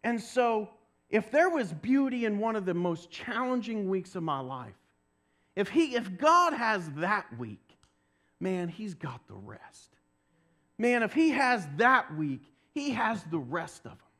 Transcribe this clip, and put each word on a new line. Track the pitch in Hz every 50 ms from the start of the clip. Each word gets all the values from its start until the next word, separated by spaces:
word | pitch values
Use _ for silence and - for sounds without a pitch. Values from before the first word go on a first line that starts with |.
| -
And | 226 240 226
so, | - - - 254 247 233 226 214 208 - - _ _ _ _ _ _ _
if | - 220 - -
there | - 294 339 370
was | 339 302 233 170
beauty | 160 151 - 220 262 277 277 269 247 247 233
in | 220 208 202
one | 214 226 220
of | 214 190
the | 185 170
most | 175 180 175 165 165 - -
challenging | - - - - - 226 254 254 254 247 208 233 226 214 202 190
weeks | 190 190 185 185 -
of | 185
my | 165 160 143 135
life, | 131 127 135 127 120 110 95 _ _ _ _ _ _ _ _ _ _ _ _ _ _ _ _
if | 202 202 -
he, | - 311 330 277 247
if | 233 - 190 185
God | 175 269 311 339 349 349 339 294
has | 226 233 226 220 196 170 156 139
that | 147 165 185 214 202 - - 117 117
week, | 123 110 104 - _ _ _ _ _ _ _ _ _ _ _ _ _ _ _ _
man, | 170 190 185 180 175 170
he's | 165 - 220 208 170
got | - - 139 123 120 _ _
the | 101
rest. | 98 98 110 110 - - - _ - - _ _ _ _ _ _ _ _ _ _ _ _ _ _ _ _ _ _ -
Man, | 220 240 240 240
if | 226 208
he | - 277 320 320
has | 262 262 269 254 247 220 170 143 143
that | 151 233 247 262 247 - - 160
week, | 151 156 147 135 123 - _ _ _ _ _
he | _ 302 277 -
has | 247 220 226 220 226 196 -
the | 156 165 160
rest | 131 120 151 170 165 160 - - _
of | -
them. | 101 - _ _ _